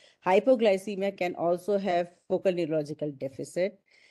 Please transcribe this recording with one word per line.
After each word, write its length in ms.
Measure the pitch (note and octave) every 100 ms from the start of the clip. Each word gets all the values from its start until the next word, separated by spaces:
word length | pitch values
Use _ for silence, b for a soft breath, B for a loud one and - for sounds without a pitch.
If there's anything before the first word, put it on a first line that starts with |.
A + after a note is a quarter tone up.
| b b F3+
Hypoglycemia 880 | F#3+ G#3+ B3+ A3 F#3+ G3+ F#3+ G3 G3
can 180 | F3+ -
also 420 | E3 F3 F3 G3+
have 320 | F#3+ F3 F3 _ -
focal 240 | F#3 G3
neurological 600 | F3 D#3+ D#3 D3 D#3 D3+
deficit. 680 | C3+ C3+ - C#3 - F#3+ - _ b b